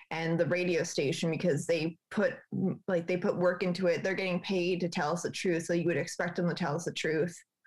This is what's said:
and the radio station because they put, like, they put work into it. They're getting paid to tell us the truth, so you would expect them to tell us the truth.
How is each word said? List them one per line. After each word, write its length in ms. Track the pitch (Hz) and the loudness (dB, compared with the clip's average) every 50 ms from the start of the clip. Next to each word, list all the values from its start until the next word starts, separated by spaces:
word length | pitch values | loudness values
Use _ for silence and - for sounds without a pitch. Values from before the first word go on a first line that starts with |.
| - - | -12 -8
and 300 | - 160 165 165 165 170 | -6 -2 0 0 2 2
the 60 | 170 | 2
radio 360 | 147 175 180 180 180 170 160 165 | 2 2 0 2 2 2 0 0
station 460 | 175 - 165 147 131 175 - - 165 | 0 0 0 0 0 0 0 0 -2
because 380 | 160 151 - 175 143 143 175 | 0 0 2 2 2 2 2
they 300 | - 170 160 156 170 165 - _ - | 0 2 2 0 -2 -4 -8 _ -6
put, 240 | - 214 202 - - - - _ - - 190 185 - - - | 0 2 2 2 0 -4 -10 _ -4 -2 0 0 -2 -4 -2
like, 180 | - 185 170 170 | 0 0 0 0
they 120 | 175 180 | 0 0
put 180 | 180 190 202 - | 0 0 0 2
work 260 | 170 175 180 185 180 | 2 2 2 2 2
into 260 | 190 180 175 180 185 | 0 -2 0 2 2
it. 160 | 175 165 147 135 | 2 2 2 0
They're 120 | 190 185 | -2 -2
getting 240 | 196 190 185 180 175 | -2 0 -2 -2 -2
paid 400 | - - 190 185 175 180 180 175 | -2 -2 0 0 2 0 0 0
to 100 | 180 170 | -2 -2
tell 220 | - 180 156 147 | 0 0 0 0
us 100 | 165 170 | 0 -2
the 80 | - - | -2 -4
truth, 360 | 139 - - 190 170 165 165 | -4 -2 0 0 0 0 0
so 80 | - 175 | 0 0
you 120 | 170 156 | 2 2
would 120 | - - | 2 0
expect 400 | 139 175 175 - - 180 180 175 | 0 -2 -4 -4 -4 -4 -2 -2
them 100 | - 175 | 0 0
to 80 | 175 147 | 0 0
tell 200 | - 180 143 147 | 0 -2 -2 -2
us 100 | 175 170 | -2 -4
the 80 | 151 - | -6 -4
truth. 440 | - - 156 156 160 143 175 170 - - _ _ _ _ | -2 -2 0 2 2 0 0 -4 -10 -18 _ _ _ _